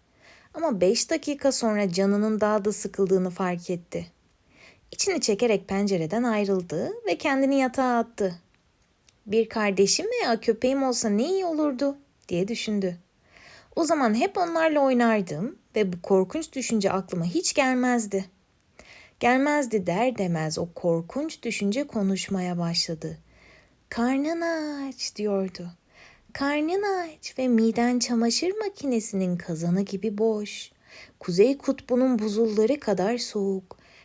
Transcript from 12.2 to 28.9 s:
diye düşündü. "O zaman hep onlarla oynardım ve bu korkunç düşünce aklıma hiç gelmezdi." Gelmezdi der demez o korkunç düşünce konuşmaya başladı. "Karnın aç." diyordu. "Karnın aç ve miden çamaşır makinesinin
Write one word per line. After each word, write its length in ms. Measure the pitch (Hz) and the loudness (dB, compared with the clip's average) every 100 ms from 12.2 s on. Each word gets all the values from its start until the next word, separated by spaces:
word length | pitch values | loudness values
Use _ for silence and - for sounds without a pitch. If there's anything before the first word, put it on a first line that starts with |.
| - | -6
diye 200 | 175 196 | -4 -2
düşündü. 480 | 226 - 208 190 175 _ _ _ - - - _ - | -4 -2 -2 -2 -4 _ _ _ -20 -20 -20 _ -2
"O 80 | |
zaman 300 | 311 311 240 | 0 2 2
hep 240 | 220 392 403 | 2 0 0
onlarla 420 | 339 330 320 302 | 0 2 2 4
oynardım 800 | 269 247 233 214 175 151 240 - _ 220 | 4 4 4 2 0 -4 -6 -8 _ -2
ve 160 | 190 | 0
bu 100 | 175 | -2
korkunç 500 | - 190 185 320 320 | 2 4 4 -4 -6
düşünce 400 | 269 233 226 190 | -8 -2 0 2
aklıma 320 | 185 185 180 | 0 -4 -4
hiç 300 | 170 320 - | -2 -2 0
gelmezdi." 680 | - 262 254 254 240 202 196 190 _ _ _ _ _ - - - - | 0 2 2 2 0 0 -4 -4 _ _ _ _ _ -20 -20 -20 0
Gelmezdi 680 | 240 254 294 294 247 220 180 | 2 4 4 2 0 -2 0
der 320 | 180 254 240 | 0 0 0
demez 400 | 185 165 156 156 | -2 0 -2 -4
o 100 | 170 | -6
korkunç 680 | - 175 165 170 262 320 - | -4 -2 0 -2 -6 -6 -6
düşünce 440 | 240 - 202 240 285 | -8 -2 -2 -2 -4
konuşmaya 720 | 226 196 190 - 190 180 175 | -2 0 -2 -2 -4 -2 -2
başladı. 600 | 170 170 - 160 160 160 _ _ - - _ _ - | -2 -2 -4 -6 -8 -12 _ _ -20 -20 _ _ -12
"Karnın 520 | - 247 269 294 339 | -2 0 0 -2 -2
aç." 760 | 339 320 302 285 269 262 - - | -2 -4 -6 -8 -10 -8 -10 -4
diyordu. 540 | 208 196 190 - 175 175 _ - - _ _ | -2 -2 -2 -8 -14 -14 _ -20 -20 _ _
"Karnın 500 | - 277 294 311 392 | -4 -2 0 0 0
aç 560 | 403 370 339 302 - - | 0 -2 -4 -12 -14 -4
ve 100 | 254 | 2
miden 500 | 226 226 226 240 247 | 4 4 4 2 2
çamaşır 540 | 240 233 233 - 349 427 | 0 2 2 2 -2 -2
makinesinin 800 | 403 - 277 | -6 -6 -2